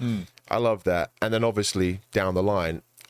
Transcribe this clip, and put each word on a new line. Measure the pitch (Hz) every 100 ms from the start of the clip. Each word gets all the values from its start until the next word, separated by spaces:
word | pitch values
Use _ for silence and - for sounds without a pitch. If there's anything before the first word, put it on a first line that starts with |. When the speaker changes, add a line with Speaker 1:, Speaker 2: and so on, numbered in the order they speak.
Speaker 1:
Mm. | 123 107 85 - -
Speaker 2:
I | 110
love | 117 104
that. | 92 87 76 -
And | 110
then | 110
obviously | 117 104 101 95 92 95 -
down | 107 95
the | 90
line, | 98 101 82 82 - -